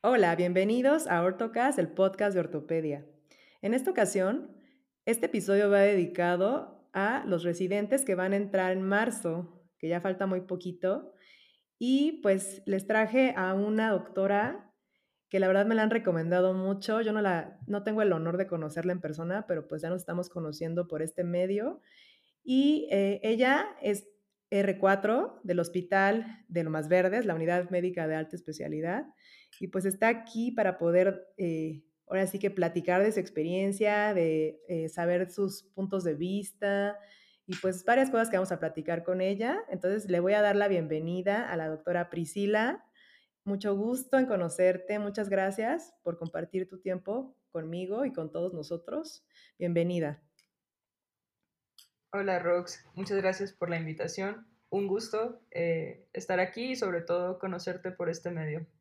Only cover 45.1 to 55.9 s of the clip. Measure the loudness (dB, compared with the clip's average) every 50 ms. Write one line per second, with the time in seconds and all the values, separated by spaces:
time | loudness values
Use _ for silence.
45.1 | -4 -4 -2 0 0 0 0 0 -2 -2 -2 -2 -2 -4 -6 -12 _ _ _ -8
46.1 | -6 -6 -8 -8 -6 -8 -8 -4 -4 -6 -6 -6 -10 -10 -6 -4 -4 -4 -4 -6
47.1 | -6 -6 -6 -8 -16 _ _ _ _ -8 -8 -6 -6 -6 -6 -4 -4 -2 -2 -4
48.1 | -4 -4 -8 -6 -4 -4 -4 -4 -4 -8 -8 -8 -8 -10 -8 -6 -8 -6 -8 -8
49.1 | -14 -20 _ _ _ -20 -20 _ _ _ -4 0 2 2 2 2 0 0 -2 -2
50.1 | -4 -8 _ _ _ _ _ _ _ _ _ _ _ _ _ _ _ _ _ _
51.1 | _ _ _ _ _ _ _ _ _ _ _ _ _ -20 _ _ _ _ _ _
52.1 | -6 -4 -2 0 -2 0 2 2 0 0 0 -4 -14 -16 _ -20 _ -12 -6 -2
53.1 | -2 0 0 0 0 0 -6 -8 -6 _ -6 -4 -4 -4 -4 -6 -6 -6 -6 -6
54.1 | -4 -4 -6 -6 -6 -8 -14 _ _ _ _ _ -4 -2 -2 0 -2 -4 -4 -4
55.1 | -4 -4 -4 -4 -6 -12 _ _ -6 -4 -2 0 0 -2 -4 -8